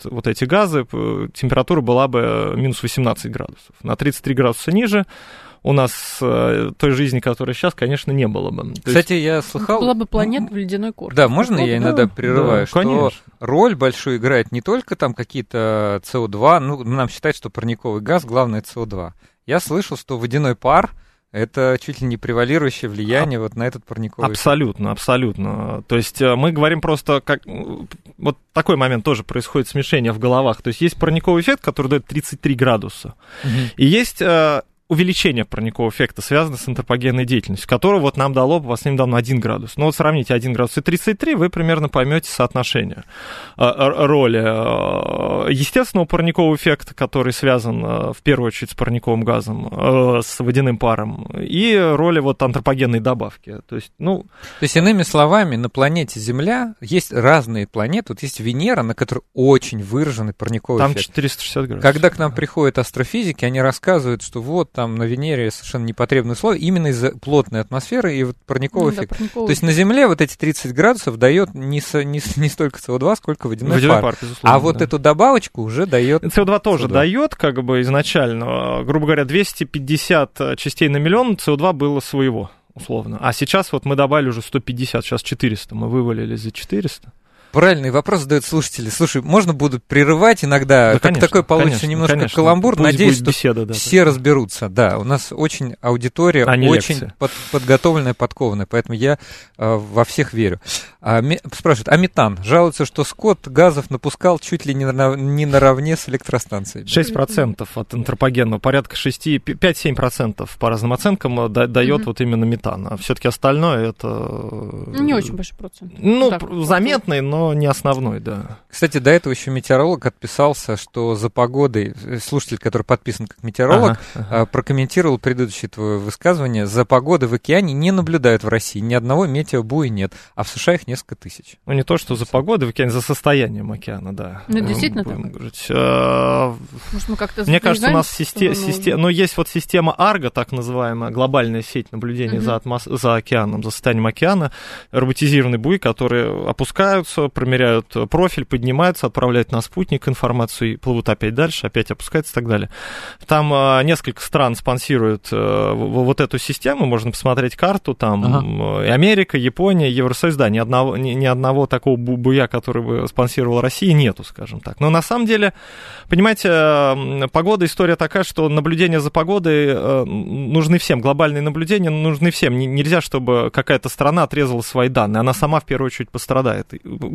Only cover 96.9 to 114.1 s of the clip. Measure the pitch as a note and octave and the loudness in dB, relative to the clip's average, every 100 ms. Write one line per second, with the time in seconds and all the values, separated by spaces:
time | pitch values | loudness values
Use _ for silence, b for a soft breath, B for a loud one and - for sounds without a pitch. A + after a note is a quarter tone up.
96.9 | C#3+ B2+ - C#3 - - C#3+ B2+ C3+ F3 | -4 -6 -6 -6 -6 -4 -2 4 4 4
97.9 | D#3+ B2+ A#2+ B2 - B2 G2+ F#2+ A#2 - | 2 0 -2 -4 -2 -2 -2 -2 -2 -2
98.9 | A2+ C3 C#3+ B B B - A2 A2 G#2 | -2 0 0 B B B -6 -2 -2 0
99.9 | G#2 - - C#3+ A2+ G#2 F#2 B B B | 0 2 0 -2 0 -2 -2 B B B
100.9 | B G#2 A2+ B2+ E3+ - - E3+ B2+ - | B 0 0 2 -2 -6 -4 0 0 2
101.9 | D#3+ F3+ - A2 F#2+ F#2+ D#3+ F3 - C#3+ | 2 2 2 0 0 2 4 4 2 -4
102.9 | - C#3+ - G#3+ F#3+ C#3+ C3 F3 C#3+ - | -2 -6 -2 0 0 0 4 6 4 -4
103.9 | C3 D3 - F3+ E3 - E3+ C#3+ C3+ C3+ | -4 -6 0 0 0 -2 -6 -4 -2 -2
104.9 | C3 C3+ C#3 C3+ C#3+ D3 C#3 C3+ C3 D3+ | 2 2 0 -2 0 2 6 6 4 0
105.9 | D#3+ - B2 - B2 - G#2 G2 - G#2 | -4 -4 -8 -2 -4 -2 -8 -8 -12 -2
106.9 | E3+ D#3+ A3 C3+ - B2+ - A2 - G#2+ | 0 0 0 -2 0 0 -2 -8 -10 -8
107.9 | B2 A2+ A#2+ C3 B2+ A2+ G#2+ C3 C3+ - | -6 -4 0 0 2 0 0 0 0 -2
108.9 | - C#3 - D#3+ C#3+ - C#3+ F#3 D#3+ D#3+ | -4 -4 -4 -2 -2 -2 0 0 0 -2
109.9 | C3 B2+ - A#2 G#2 - - A#2 A2+ A#2 | 0 -2 -2 -4 -4 -10 -4 -2 0 0
110.9 | B2 G#3 F#3+ C3 A#2+ A#2 G#2+ B2 A#2+ B2+ | 0 0 0 -2 -2 0 0 2 2 2
111.9 | D3 A2 A2 B2 A#2 A2+ A#2 G#2 F#2+ F#2+ | 0 -2 -2 0 2 0 0 -4 -6 -8
112.9 | G2+ - B2+ B2+ - C3+ C#3+ E3 B2+ A2+ | -8 -4 -2 -2 0 2 2 2 0 -2
113.9 | - A2+ | -4 -8